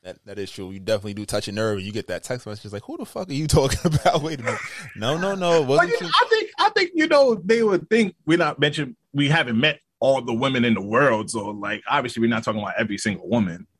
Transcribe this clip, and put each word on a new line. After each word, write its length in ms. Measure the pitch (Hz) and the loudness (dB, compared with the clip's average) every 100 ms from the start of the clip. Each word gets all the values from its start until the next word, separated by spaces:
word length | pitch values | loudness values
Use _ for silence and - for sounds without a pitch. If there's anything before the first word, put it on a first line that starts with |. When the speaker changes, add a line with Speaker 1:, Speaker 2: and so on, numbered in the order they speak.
Speaker 1:
That, 140 | 90 - - | -18 -18 -16
that 120 | 101 | -12
is 120 | 95 | -10
true. 200 | - 95 | -10 -12
You 80 | 98 | -10
definitely 340 | 95 107 104 101 | -2 -2 -2 -10
do 100 | 104 | -6
touch 220 | 104 107 | -6 -4
a 40 | |
nerve. 260 | 104 110 101 | -4 -2 -2
You 100 | 95 | -4
get 140 | 104 - | -8 -6
that 160 | 90 | -8
text 220 | - 123 - | -6 -10 -8
message 240 | 104 107 | -14 -12
like, 100 | 104 | -12
"Who 140 | - 330 | -12 -12
the 80 | 226 | -10
fuck 240 | - 190 | -10 -8
are 40 | |
you 140 | 139 156 | -4 2
<laughs> 0 | |
talking 320 | 147 135 - 175 | 2 2 0 0
about?" 360 | 151 185 160 | 2 2 2
Wait 180 | 151 147 | -2 -6
a 20 | |
minute. 160 | 110 - - - 160 - | -6 -6 -8 -14 -16 -6
No, 200 | 110 156 | -4 -2
no, 180 | 190 196 | -2 -2
no. 260 | 175 165 | 2 4
It 0 | |
Speaker 2:
But, 60 | 131 | 4
Speaker 1:
wasn't 220 | 294 349 | 4 4
Speaker 2:
you 80 | 466 | 0
know, 60 | - | 0
Speaker 1:
you. 40 | |
Speaker 2:
I 140 | - 480 | 2 4
think, 200 | 440 427 - | 2 0 0
I 100 | 392 | 2
think, 220 | 427 359 349 | 2 0 0
you 120 | 320 | 4
know, 280 | 294 269 220 | 6 4 2
they 280 | 175 233 | 2 2
would 260 | 220 180 - | 4 0 2
think 260 | 226 208 - - | 2 2 -2 0
we're 120 | 170 | 2
not 220 | 156 143 | 2 2
mentioned. 360 | 147 147 135 117 _ | 0 0 -6 -8 _
We 160 | 143 143 | 0 2
haven't 280 | 160 127 113 | 2 2 2
met 200 | 151 143 _ _ | 2 0 _ _
all 200 | 127 135 | 2 2
the 120 | 123 | 0
women 320 | 117 135 131 120 | -2 0 2 2
in 80 | |
the 80 | 107 | 2
world, 480 | 98 113 143 110 - | 2 4 4 2 -2
so, 200 | 113 101 | -6 -8
like, 300 | 104 101 107 - | -8 -6 -8 -2
obviously 300 | 143 123 117 | -2 -2 -2
we're 80 | 117 | 0
not 140 | 113 | 0
talking 180 | 110 107 | -2 -4
about 120 | 101 92 | -4 -4
every 200 | 110 98 | -4 -2
single 300 | 110 95 87 | -4 -4 -2
woman. 380 | 117 98 85 - _ | 0 0 -4 -16 _